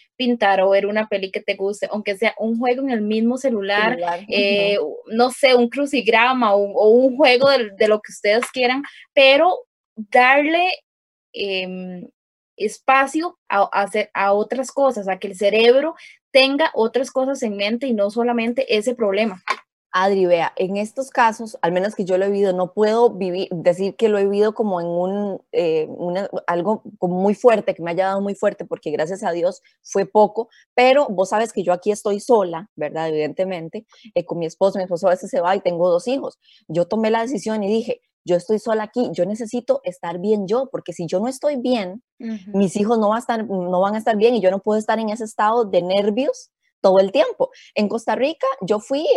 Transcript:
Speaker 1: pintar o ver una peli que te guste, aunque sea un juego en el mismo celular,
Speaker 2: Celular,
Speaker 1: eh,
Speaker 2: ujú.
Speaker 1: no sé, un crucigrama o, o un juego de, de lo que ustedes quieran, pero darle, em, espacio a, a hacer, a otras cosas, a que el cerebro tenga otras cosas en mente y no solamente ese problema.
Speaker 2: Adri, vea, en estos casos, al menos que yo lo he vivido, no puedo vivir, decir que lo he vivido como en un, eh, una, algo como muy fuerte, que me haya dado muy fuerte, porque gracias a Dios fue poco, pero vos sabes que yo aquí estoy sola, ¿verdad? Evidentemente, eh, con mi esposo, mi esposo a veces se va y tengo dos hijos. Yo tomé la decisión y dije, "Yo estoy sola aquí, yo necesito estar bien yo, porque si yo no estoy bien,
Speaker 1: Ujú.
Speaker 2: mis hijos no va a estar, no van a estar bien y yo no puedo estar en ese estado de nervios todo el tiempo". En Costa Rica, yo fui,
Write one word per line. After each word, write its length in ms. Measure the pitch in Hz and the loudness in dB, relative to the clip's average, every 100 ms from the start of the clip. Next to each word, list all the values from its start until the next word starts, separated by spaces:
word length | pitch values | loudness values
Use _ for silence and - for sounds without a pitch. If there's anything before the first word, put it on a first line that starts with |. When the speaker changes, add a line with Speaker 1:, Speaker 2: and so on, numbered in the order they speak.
| _ - | _ -4
Speaker 1:
pintar 440 | 254 240 196 190 | -2 2 2 4
o 80 | 190 | 4
ver 160 | 196 202 | 4 2
una 220 | 214 214 | -2 -2
peli 240 | 196 190 | -4 -4
que 100 | 202 | -8
te 140 | 208 196 | -6 -4
guste, 320 | 196 208 - | -4 -4 -6
aunque 240 | 214 208 196 | -6 -6 -2
sea 200 | 220 - | -2 -2
un 220 | 220 233 | -4 -2
juego 240 | 247 247 | 0 0
en 80 | 269 | -2
el 100 | 233 | -2
mismo 380 | 208 220 226 254 | -2 0 0 0
celular, 540 | 269 220 196 202 220 | -2 -2 -2 0 0
Speaker 2:
Celular, 260 | 202 170 175 202 | -2 -4 -6 -4
Speaker 1:
eh, 480 | 202 202 202 202 202 | -2 0 2 0 0
Speaker 2:
ujú. 180 | 151 - - | -4 -8 -6
Speaker 1:
no 240 | 226 247 | 0 0
sé, 240 | 247 262 247 | 4 4 4
un 120 | 240 | 2
crucigrama 840 | 240 285 269 196 226 240 254 226 | 0 -2 -2 2 2 4 2 2
o, 80 | 202 202 | 2 2
o 160 | 170 214 | 2 6
un 280 | 233 262 247 | 6 4 4
juego 320 | 285 247 277 | 4 6 4
de, 220 | 269 214 196 | 2 0 0
de 120 | 214 | 2
lo 120 | 214 | 2
que 120 | - | -2
ustedes 340 | - 208 220 240 | -4 0 2 0
quieran, 320 | 262 247 262 285 - - - | -2 0 -2 -6 -16 -2 4
pero 500 | 269 277 339 427 - _ _ - | 6 6 4 0 -8 _ _ -16
darle, 760 | 214 247 254 277 294 339 359 - _ _ _ _ _ | 0 4 6 4 2 2 0 -4 _ _ _ _ _
em, 760 | - 202 190 185 185 185 180 - _ _ _ _ - | -10 -6 -6 -6 -10 -12 -14 -16 _ _ _ _ -8
espacio 840 | 214 - - 269 269 311 349 - - | -8 -6 0 2 2 -2 -6 -10 -4
a, 120 | 202 196 | 0 0
a 100 | 190 | -2
hacer, 260 | 196 214 202 | -2 -4 -4
a 200 | - 196 | -2 0
otras 380 | 202 226 240 247 | 0 0 -4 -4
cosas, 360 | - 269 226 190 | 0 0 0 -6
a 100 | 185 | -6
que 100 | 202 | -6
el 80 | 185 | -2
cerebro 600 | 202 214 233 254 311 - - - _ | 0 4 6 4 2 -6 -18 -20 _
tenga 380 | 262 269 285 320 - | 2 4 2 0 0
otras 360 | 226 240 262 | 0 0 -2
cosas 300 | 262 262 277 | -2 -2 -2
en 140 | 233 202 | -4 -4
mente 300 | 202 233 269 | -4 -2 -2
y 60 | |
no 160 | 220 202 | 0 0
solamente 680 | 233 240 240 226 247 262 214 | 0 -2 0 -2 -2 0 0
ese 160 | 233 233 | 0 -2
problema. 460 | 208 196 220 185 - - _ _ _ | -2 0 -2 -4 -8 -10 _ _ _
Speaker 2:
Adri, 320 | 185 196 196 180 | 0 2 2 4
vea, 280 | 175 156 - | 2 0 -2
en 220 | 185 202 | -4 -4
estos 320 | 214 - 262 | -6 -8 -6
casos, 480 | - 233 220 220 - | 2 2 2 -10 -4
al 120 | 170 | -2
menos 220 | 180 202 214 | 0 -2 -4
que 100 | 180 | -2
yo 120 | 185 | 0
lo 60 | |
he 60 | 202 | 0
vivido, 240 | 202 202 | 2 0
no 180 | 180 180 | 0 -2
puedo 360 | - 214 226 240 | 0 2 4 2
vivir, 360 | 185 190 180 - | 0 -6 -4 -6
decir 460 | 170 175 175 196 - | -2 0 0 -2 0
que 100 | 226 | 0
lo 100 | 208 | 2
he 40 | |
vivido 300 | 196 202 214 | 0 2 0
como 260 | 214 214 180 | 0 -4 -2
en 80 | 170 | -2
un, 540 | 175 180 202 202 185 - | -2 -2 -4 -6 -8 -6
eh, 340 | 160 170 160 156 | -2 0 0 -2
una, 400 | - 175 180 202 - - | -6 -6 -4 -6 -8 -4
algo 340 | 175 170 220 - - | -2 -2 -4 -6 -6
como 220 | 180 180 | -4 -2
muy 160 | 196 208 | -2 0
fuerte, 400 | 247 214 208 170 | 2 2 -2 -6
que 80 | |
me 80 | 165 | -6
haya 140 | 170 190 | -2 -2
dado 160 | 196 | -2
muy 120 | 202 | -6
fuerte, 300 | 196 208 202 | -2 -4 -4
porque 260 | 175 165 165 | -12 -10 -6
gracias 300 | 147 160 202 | -4 -4 -4
a 100 | 202 | -6
Dios 280 | 170 170 196 _ _ | -2 -4 -4 _ _
fue 220 | - 202 196 | -6 -4 0
poco, 420 | 214 208 220 240 _ _ - | 2 2 0 -10 _ _ 2
pero 320 | 254 269 277 | 4 4 2
vos 180 | 180 190 | 0 0
sabes 220 | 208 226 | 0 -2
que 120 | - | -4
yo 100 | 180 | -2
aquí 180 | 180 208 | -2 -2
estoy 300 | 208 214 202 | -4 -2 -4
sola, 480 | - 233 180 165 208 - | 2 2 2 -6 -12 -8
¿verdad? 320 | 151 160 160 | -8 -4 -4
Evidentemente, 760 | 151 151 151 190 180 165 214 - _ 220 180 | -2 -4 -4 -4 -4 -8 -12 -16 _ -6 -6
eh, 80 | |
con 160 | 170 170 | -4 -6
mi 60 | 165 | -6
esposo, 320 | - 196 196 | 0 0 0
mi 80 | 185 | -4
esposo 220 | 170 196 | -2 0
a 40 | |
veces 180 | 180 196 | 0 -2
se 120 | 190 | -2
va 160 | 170 196 | 0 0
y 20 | |
tengo 300 | 185 175 180 | -2 0 2
dos 180 | 175 - | 2 0
hijos. 320 | 269 - - _ _ - | -6 -6 -14 _ _ -8
Yo 180 | 165 175 | -4 -2
tomé 240 | 220 220 | 0 0
la 80 | 226 | 0
decisión 380 | 233 262 220 220 | -2 -6 -4 -4
y 60 | 196 | -2
dije, 320 | 226 233 - _ _ | -2 -2 -8 _ _
"Yo 140 | - 175 | -2 -2
estoy 220 | 170 214 | 0 -4
sola 240 | 233 220 | -2 -4
aquí, 260 | 214 240 254 | -2 -4 -4
yo 140 | 170 180 | -2 -4
necesito 560 | 220 226 247 240 262 | -4 -6 -6 -2 -4
estar 360 | 180 175 175 175 | -4 -10 -10 -4
bien 280 | 202 214 180 | 0 0 0
yo, 220 | 233 262 | -2 -4
porque 220 | - - | -8 -10
si 120 | 165 165 | -8 -4
yo 140 | 185 | -2
no 80 | 233 | -4
estoy 300 | 262 294 277 | -4 -4 -2
bien, 440 | 247 247 185 202 _ - | -2 -2 -4 -10 _ -14
Speaker 1:
Ujú. 340 | 226 220 185 196 | -12 -10 -4 0
Speaker 2:
mis 200 | 196 202 | 0 0
hijos 200 | 208 233 | 0 2
no 120 | 208 | 2
va 80 | 220 | 0
a 20 | |
estar, 240 | 240 233 214 | -2 -4 -4
no 360 | 190 180 180 | -4 0 2
van 140 | 196 214 | 2 0
a 20 | |
estar 180 | 226 220 | 0 4
bien 200 | 226 247 | 4 4
y 40 | |
yo 100 | 185 | 2
no 80 | 196 | 0
puedo 200 | 214 214 | 0 -2
estar 200 | 214 220 | 0 -2
en 100 | 220 | -2
ese 160 | 220 220 | -6 -8
estado 400 | - 214 240 214 | 0 2 2 2
de 160 | 185 | 0
nervios 680 | 175 196 208 208 294 508 - _ _ _ | 2 0 0 0 -2 -4 -10 _ _ _
todo 180 | 196 190 | 4 4
el 120 | 196 | 4
tiempo". 380 | 262 508 - - - - - | 2 0 0 -4 -6 -10 -4
En 120 | 202 | -2
Costa 280 | 226 - 226 | -2 -2 0
Rica, 300 | 269 320 - 523 | 0 -2 -4 -4
yo 180 | 175 214 | -2 -4
fui, 220 | - 277 339 | -2 -2 2